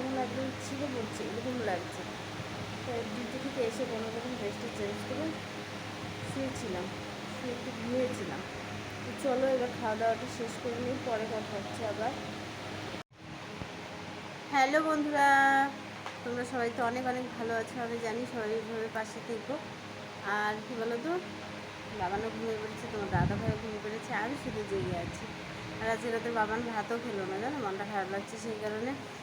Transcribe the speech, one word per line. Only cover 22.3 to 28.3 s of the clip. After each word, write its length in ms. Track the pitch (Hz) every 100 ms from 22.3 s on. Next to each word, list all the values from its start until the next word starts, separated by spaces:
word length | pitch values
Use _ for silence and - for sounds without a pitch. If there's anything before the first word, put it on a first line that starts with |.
| 220
ঘুমিয়ে 220 | 226 214
পড়েছে, 240 | 214 214 233
তোমার 180 | 214 190 180
দাদা 160 | 175 202
ভাইও 180 | 220 214
ঘুমিয়ে 200 | 226 208 208
পড়েছে, 260 | 220 - 214
আমি 120 | 226 285
শুধু 180 | 262 214 202
জেগে 260 | 196 180 175 175
আছি। 200 | - - - - - - -
আর 80 | 220
আজকে 140 | 220 240
রাতে 160 | 226 233 226
বাবান 200 | 214 220 233
ভাতও 260 | 220 202 233
খেলো 200 | 226 202 190
না, 40 | 190
জানো, 140 | 240 294 208
মনটা 200 | 196 202
খারাপ 180 | 208 185 196
লাগছে, 200 | 202